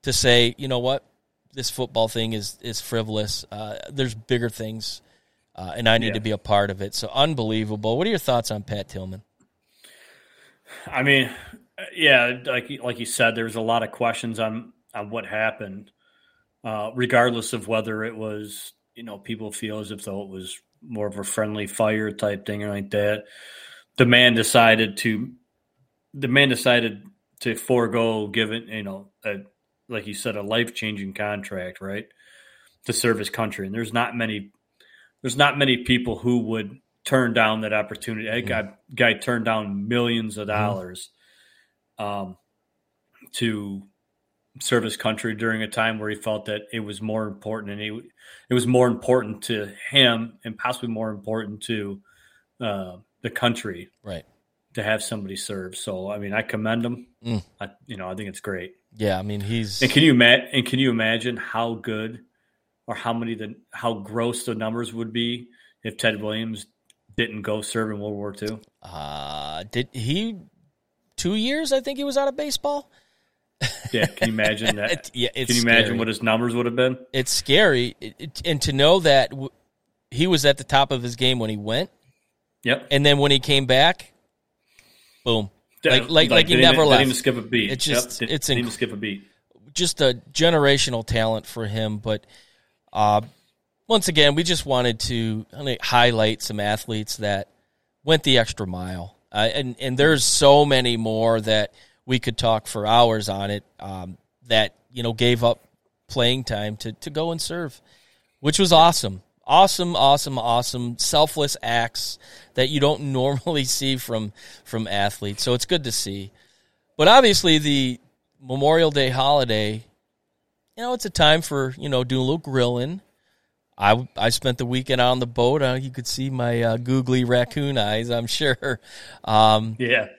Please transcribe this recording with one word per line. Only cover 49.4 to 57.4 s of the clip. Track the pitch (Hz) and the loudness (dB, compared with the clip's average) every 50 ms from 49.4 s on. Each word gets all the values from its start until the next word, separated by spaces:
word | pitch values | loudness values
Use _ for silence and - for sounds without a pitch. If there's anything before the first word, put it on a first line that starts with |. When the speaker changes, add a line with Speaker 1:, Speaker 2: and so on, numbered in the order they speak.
| - | -8
Speaker 2:
to | - 117 107 104 101 101 - - - | -6 -6 -6 -6 -8 -12 -14 -12 2
him | - 139 131 123 117 113 117 117 - _ _ | 4 6 6 6 4 0 -4 -8 -12 _ _
and | 117 113 | -14 -12
possibly | - - 123 123 - 123 117 | -4 -4 -4 -4 -4 -6 -8
more | 113 110 113 110 | -6 -6 -6 -6
important | 107 101 101 110 110 113 107 101 104 107 - | -8 -8 -8 -6 -6 -6 -6 -8 -12 -14 -8
to, | - 113 107 101 101 98 98 _ _ _ _ _ _ _ _ _ _ _ _ | -6 -6 -4 -4 -8 -10 -12 _ _ _ _ _ _ _ _ _ _ _ _
uh, | 120 110 101 98 95 90 90 92 _ _ _ _ | -6 -6 -6 -6 -8 -10 -14 -18 _ _ _ _
the | - 117 | -12 -10
country | - - 123 120 113 - - 107 90 85 95 _ _ _ _ | -6 0 0 0 0 -2 -8 -10 -12 -12 -16 _ _ _ _
Speaker 1:
Right. | 104 92 82 - _ _ _ _ _ _ _ _ _ _ | -12 -12 -12 -14 _ _ _ _ _ _ _ _ _ _
Speaker 2:
to | 120 104 | -6 -2
have | 107 110 107 | -2 -2 -2
somebody | - - 117 107 101 95 98 | -4 -6 -8 -8 -8 -10 -10
serve. | 95 - - 104 95 92 92 92 | -10 -8 -8 -8 -8 -8 -10 -12
So, | - - 107 98 92 95 98 | -12 -8 -8 -8 -8 -8 -8
I | 104 104 | -8 -8
mean, | 101 98 101 | -8 -4 -4
I | 110 110 | -4 -4
commend | - - 107 107 110 113 117 117 | -4 -6 -4 -2 -2 -2 -2 -2
him. | 120 123 123 - _ _ _ 113 | -6 -6 -8 -12 _ _ _ -8
Speaker 1:
Mm. | 117 117 104 | -6 -6 -6